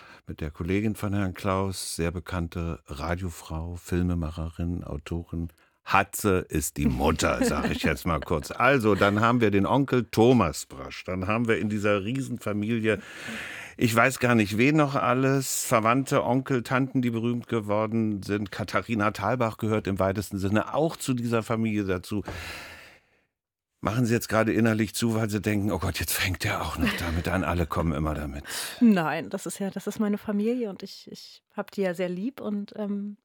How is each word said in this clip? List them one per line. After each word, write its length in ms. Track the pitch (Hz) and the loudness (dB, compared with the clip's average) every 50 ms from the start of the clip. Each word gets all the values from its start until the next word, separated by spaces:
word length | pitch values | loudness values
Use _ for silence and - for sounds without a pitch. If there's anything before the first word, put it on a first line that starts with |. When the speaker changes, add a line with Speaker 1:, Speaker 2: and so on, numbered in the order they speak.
| - - - - _ | -20 -20 -20 -20 _
Speaker 1:
Mit 140 | - 90 - | -14 -10 -8
der 100 | 85 76 | -8 -8
Kollegin 440 | - - 85 82 92 101 104 113 101 | -6 -6 -2 0 0 2 2 0 -2
von 180 | - - 104 98 | -2 -4 -2 0
Herrn 220 | 101 101 92 90 | 0 -2 -2 -4
Klaus, 640 | - - 101 95 95 98 98 95 - - - - | -4 -2 0 0 2 0 -2 -4 -6 -8 -8 -4
sehr 140 | - 82 85 | -2 -2 -2
bekannte 720 | 85 90 82 - - 92 85 82 - 90 85 85 80 - - | -2 -4 -8 -6 -4 -4 -4 -4 -4 -6 -6 -4 -6 -8 -10
Radiofrau, 880 | - 78 71 76 82 87 87 95 90 82 - - - 82 80 80 85 87 | -14 -10 -8 -4 -4 -4 -4 -4 -8 -8 -10 -12 -8 -8 -6 -6 -8 -10
Filmemacherin, 1080 | 87 - - 90 87 90 90 87 87 82 76 80 - 80 82 - - 87 85 87 85 - | -12 -6 -2 0 2 2 2 0 0 -2 -4 -4 -6 -8 -8 -6 -4 -4 -4 -4 -4 -6
Autorin. 640 | - - 76 - - 82 85 85 - - 85 85 85 - _ _ _ _ _ _ | -8 -8 -10 -8 -6 -6 -6 -6 -6 -6 -6 -6 -6 -8 _ _ _ _ _ _
Hatze 540 | - - 95 98 - - - - 107 92 92 - - | 2 2 2 2 2 -2 0 2 4 4 4 2 0
ist 300 | - 80 76 - - - | -2 -2 -2 -2 -2 0
die 80 | 73 | 0
Mutter, 580 | 73 64 64 69 78 78 76 - 78 73 - 269 | 0 2 2 2 2 2 2 2 0 2 2 0
sag 260 | - - 73 - - | 0 0 0 -2 -2
ich 120 | 82 78 - | -2 0 0
jetzt 240 | 85 76 71 - | 0 -2 0 0
mal 140 | - 82 - | -2 -2 -2
kurz. 300 | - - 90 78 71 - | 0 -2 -2 -2 -2 -6
Also, 440 | - - 117 127 143 139 107 107 101 | -2 2 4 4 4 6 4 4 4
dann 260 | 90 101 101 101 104 | 6 6 4 4 4
haben 220 | 113 117 120 123 113 | 4 4 4 4 4
wir 80 | 104 | 4
den 160 | 98 101 98 | 4 4 4
Onkel 380 | 82 110 135 143 131 - 127 113 - | 4 4 2 2 2 2 0 0 0
Thomas 540 | - - 110 123 131 120 98 78 71 - - | 4 6 8 8 8 6 6 2 0 -4 -10
Brasch, 400 | - - 67 65 - - - - | -12 -12 -14 -12 -12 -12 -12 -8
dann 220 | - 92 92 92 | -8 -6 -4 -2
haben 200 | 90 107 113 120 | -2 0 0 2
wir 120 | 113 113 82 | 2 2 2
in 100 | 92 107 | 2 -2
dieser 360 | 104 107 98 104 104 101 95 | -2 0 2 2 2 2 2
Riesenfamilie, 960 | 107 127 135 131 123 123 110 - 113 101 104 104 107 120 117 107 110 107 98 - - - - - - - - - - - - - - - | -2 -4 -4 -4 -6 -8 -6 -6 -4 -2 -2 -2 0 -2 0 2 2 0 0 -2 -10 -16 -14 -12 -12 -10 -10 -10 -12 -12 -14 -14 -16 -4
ich 180 | - - 117 110 | 0 2 4 6
weiß 240 | 113 113 135 131 - | 6 4 4 4 2
gar 160 | - 120 120 | 2 4 6
nicht, 220 | 113 107 95 110 | 6 4 4 4
wen 200 | 104 123 139 147 | 4 4 4 6
noch 180 | 156 147 139 139 | 4 4 4 2
alles, 720 | 139 - 117 120 127 131 135 135 139 131 - - - - | 0 2 2 2 2 4 2 2 2 0 -2 -4 -4 -2
Verwandte, 580 | - 131 113 107 113 120 135 135 - 143 131 76 | 2 2 4 4 4 4 2 2 2 2 2 2
Onkel, 380 | - 120 131 127 - 139 123 113 | 2 2 0 0 0 -2 -2 0
Tanten, 400 | - 139 127 135 131 - 135 123 | 0 0 0 0 0 0 0 0
die 80 | 123 | 0
berühmt 380 | 117 113 110 120 120 120 117 - | 0 0 -2 -2 -2 -2 -4 -2
geworden 760 | - 117 104 104 104 107 110 110 110 117 113 107 104 98 95 | -2 -2 0 0 0 0 0 0 0 0 0 0 0 -2 -2
sind. 280 | 98 101 104 107 - | -2 -2 -2 -2 -4
Katharina 600 | - - 110 - - 104 95 - 117 107 104 107 | -6 -6 -6 -2 -2 -2 -2 0 -2 0 0 0
Thalbach 480 | 104 - 101 101 123 127 120 113 110 - | 0 0 0 0 0 2 0 -2 -2 -2
gehört 280 | - 107 107 107 107 | -2 0 0 0 0
im 120 | 92 98 92 | 0 0 2
weitesten 400 | 95 95 95 104 98 - - 98 | 2 2 2 0 -4 -4 -4 -4
Sinne 340 | 92 98 104 107 - - - | -2 0 0 0 0 0 0
auch 240 | 131 156 165 156 | 0 0 0 -2
zu 160 | - - - 131 | -4 -4 -2 -2
dieser 300 | 120 117 120 117 117 107 | -2 0 0 0 -2 0
Familie 420 | - 120 113 113 110 107 104 101 | 0 -2 0 0 0 0 0 0
dazu. 380 | 92 92 92 92 - 107 104 92 - 92 87 - - - - - - - - - - - - _ _ _ _ _ _ _ _ _ _ _ _ _ _ _ _ - | 0 0 -2 -2 -4 -6 -4 -4 -6 -10 -10 -10 -12 -12 -14 -14 -16 -18 -20 -20 -20 -20 -20 _ _ _ _ _ _ _ _ _ _ _ _ _ _ _ _ -4
Machen 240 | - 104 127 127 | -2 0 0 0
Sie 80 | 107 117 | 2 2
jetzt 160 | 113 - - | 0 0 0
gerade 240 | 101 110 110 110 82 | 2 2 4 4 4
innerlich 400 | 95 113 117 110 107 113 98 - | 4 4 4 4 2 0 -2 0
zu, 200 | - 117 117 113 | 0 0 2 2
weil 140 | 110 113 107 | 2 0 0
Sie 140 | 101 107 87 | -2 0 0
denken, 280 | 107 104 101 98 104 | 0 0 2 0 0
"Oh 80 | 87 87 | 0 0
Gott, 220 | 85 92 85 - | -2 -2 -2 -2
jetzt 140 | 90 - - | -4 -2 -2
fängt 300 | - - 95 90 - - | -2 0 -2 -2 -2 -2
der 180 | 95 90 90 87 | -4 -2 -2 -4
auch 160 | 80 - - | -6 -2 0
noch 160 | 85 214 - | 0 0 0
damit 340 | - 87 85 80 87 82 87 | -2 -4 -2 -2 -2 0 0
an, 160 | 87 95 85 | 0 0 0
alle 220 | 73 87 85 85 | 0 0 0 0
kommen 260 | 80 - 92 80 82 76 | 0 0 0 0 0 0
immer 220 | 69 78 78 78 | 0 0 -2 -2
damit." 300 | 78 73 73 69 71 69 - - - - - - - | -4 -6 -8 -8 -10 -10 -10 -10 -8 -8 -8 -2 4
Speaker 2:
Nein, 480 | 247 226 208 180 165 151 139 165 143 196 | 6 6 6 6 4 0 -2 -4 -4 -6
das 160 | - 208 - | -8 -8 -8
ist 140 | 170 - - | -8 -8 -6
ja, 120 | 202 190 | -6 -6
das 160 | - 196 - | -6 -6 -8
ist 120 | 208 202 - | -8 -4 -2
meine 180 | 220 208 208 208 | -2 -2 -2 -4
Familie 520 | - - 208 202 208 220 240 254 240 208 | -4 -4 -2 0 0 0 0 -2 -4 -6
und 120 | 185 - - | -8 -10 -14
ich, 280 | 196 - - - - | -16 -16 -18 -18 -20
ich 320 | 214 - - - - - _ _ _ | -20 -20 -20 -20 -20 -20 _ _ _
hab 160 | - 202 - | -10 -10 -8
die 120 | - - 196 | -4 -2 -2
ja 120 | 185 175 | -2 0
sehr 140 | 165 185 175 | -2 -4 -4
lieb 320 | 180 180 196 254 277 - | -4 -4 -6 -6 -6 -6
und, 320 | - 214 208 202 202 - - | -6 -6 -4 -4 -6 -8 -8
ähm, 420 | - 214 202 202 202 202 208 208 - | -8 -6 -6 -4 -6 -6 -8 -10 -14